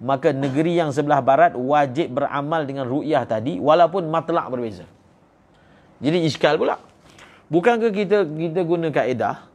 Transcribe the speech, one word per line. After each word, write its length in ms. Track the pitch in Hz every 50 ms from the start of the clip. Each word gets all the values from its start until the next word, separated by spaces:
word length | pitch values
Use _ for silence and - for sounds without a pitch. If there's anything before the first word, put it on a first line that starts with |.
| 113
maka 320 | 127 139 131 135 160 139
negeri 480 | 135 139 139 131 143 160 170 170 175 165
yang 80 | 151
sebelah 320 | 127 147 147 147 151 139 123
barat 320 | 127 135 143 170 170 123
wajib 640 | 120 127 131 147 147 143 135 120 147 170 120 123 139
beramal 480 | 139 - - 143 143 147 165 160 151
dengan 240 | 131 135 135 135 120
ru'yah 320 | 131 143 - 151 156 135 120
tadi 400 | - 117 110 110 139 175 - 107
walaupun 480 | 143 156 175 170 160 165 196 170 156
matlak 400 | 156 165 - - 165 170 - -
berbeza. 320 | 127 123 120 113 98 87 82 - - _ _ _ _ _ _ _ _ _ _ _ _ _ _ _ _ _ _ _ _ _ 110
Jadi 240 | 139 165 180 165
iskal 320 | 156 120 - - 151 147 170
pula. 240 | 226 - - - - - _ _ _ - - - - - - - _
Bukankah 480 | _ 147 170 175 233 240 226 220 233 196
kita, 320 | 202 208 170 202 208 190
kita 340 | 147 156 156 170 170 156 185 180
guna 240 | 160 175 170 165 165
kaedah, 560 | 135 151 120 120 127 113 104 107 131 - - - _